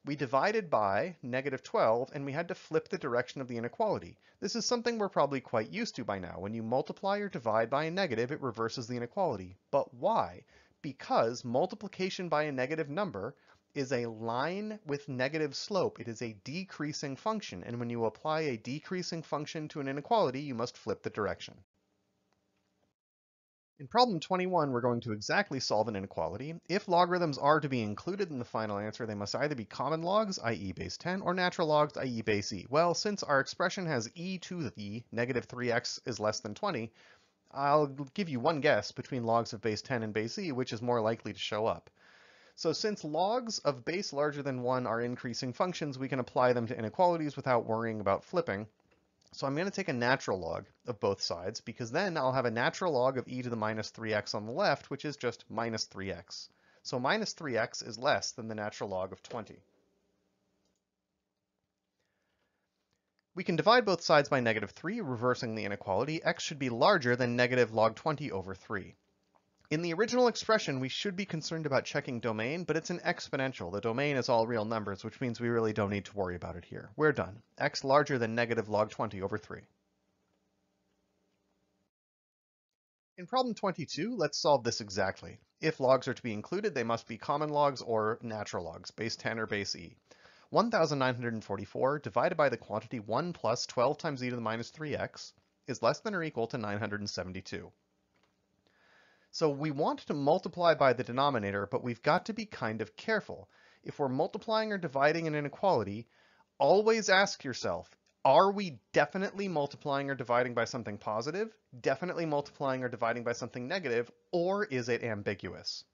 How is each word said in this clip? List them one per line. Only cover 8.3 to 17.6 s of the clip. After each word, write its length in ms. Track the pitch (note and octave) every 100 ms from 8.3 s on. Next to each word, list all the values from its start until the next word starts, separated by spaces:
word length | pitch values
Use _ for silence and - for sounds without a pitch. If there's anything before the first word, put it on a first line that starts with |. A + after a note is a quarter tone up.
it 100 | D3+
reverses 460 | C3+ A2 A2+ - A2+
the 100 | B2
inequality. 600 | A#2+ - F3+ G#2+ F#2 F#2+ _
But 240 | C#3 -
why? 500 | A#2+ E3 A3 F#2 F2 - - _ _
Because 600 | D3 - - B3+ A#2 B2
multiplication 840 | B2 B2 F#3 - G3 - F#3+ - F3+
by 160 | D3+
a 80 | D3+
negative 360 | C3 C3 D#3 D3
number 460 | D3+ G3+ G#2 G#2+ - _ - _
is 180 | C#3+ C3
a 140 | C3 A#2
line 720 | A2 A2+ A#2+ D3+ F#3+ G#3+ G#3+ D3+
with 220 | C#3+ C#3+
negative 480 | B2+ B2+ D#3 D3+ C3+
slope. 440 | - F#3+ B2 -
It 60 | G#2+
is 160 | A2+
a 140 | A#2 G#2+
decreasing 720 | - D#3+ F#3+ - D3+ C#3+ D3 C3+
function, 480 | A3 A3 - F#2